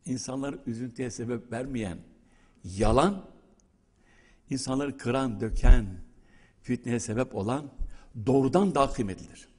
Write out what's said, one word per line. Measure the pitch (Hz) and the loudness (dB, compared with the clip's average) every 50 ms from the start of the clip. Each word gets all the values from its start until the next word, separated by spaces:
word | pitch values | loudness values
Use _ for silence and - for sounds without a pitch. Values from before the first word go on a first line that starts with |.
| _ | _
insanları | - 127 123 - - 127 135 135 143 139 175 - | -6 -8 -8 -6 -8 -8 -6 -6 -6 -8 -8 -8
üzüntüye | 131 113 113 123 127 117 - 127 123 | -8 -8 -8 -8 -10 -8 -8 -8 -8
sebep | 110 - 120 117 123 117 - - 113 | -8 -8 -6 -6 -6 -8 -8 -10 -10
vermeyen | 113 131 139 131 120 107 92 82 - - - - _ _ _ _ _ _ _ _ _ _ | -8 -8 -6 -6 -6 -6 -6 -8 -10 -14 -20 -20 _ _ _ _ _ _ _ _ _ _
yalan, | 87 90 95 110 107 110 127 151 196 202 196 - - - - _ _ _ _ _ _ _ _ _ _ _ _ _ _ _ _ _ _ _ _ _ - | -12 -4 0 2 4 4 4 4 2 0 -2 -10 -16 -20 -20 _ _ _ _ _ _ _ _ _ _ _ _ _ _ _ _ _ _ _ _ _ -8
insanları | 139 131 131 131 131 131 143 143 131 - | -8 -8 -4 -4 -4 -2 -2 -4 -6 -6
kıran, | - 123 120 135 135 131 110 101 | -4 -2 -2 0 -2 -2 -4 -4
döken, | 113 110 - - - - 135 123 110 95 92 87 - - - - _ _ _ - _ _ _ _ _ | -4 -2 -2 4 10 10 10 10 8 0 -8 -12 -16 -18 -20 -20 _ _ _ -20 _ _ _ _ _
fitneye | - 127 120 - 123 120 117 | -4 -4 -4 -2 -2 -2 -2
sebep | 110 - 107 113 127 127 - | -2 -4 -2 -2 -2 -4 -4
olan | - 95 104 127 143 147 139 - - - - - - - - - 120 104 | -6 -4 -2 -4 -4 -6 -10 -8 -8 -8 -8 -8 -14 -20 -18 -14 -6 0
doğrudan | 117 127 139 131 135 - 180 202 196 - | 2 4 4 4 4 4 2 2 2 4
daha | 143 139 135 - | 2 2 2 0
kıymetlidir. | - 117 98 92 85 87 - - - - _ _ | -4 -4 -4 -6 -10 -12 -20 -20 -20 -20 _ _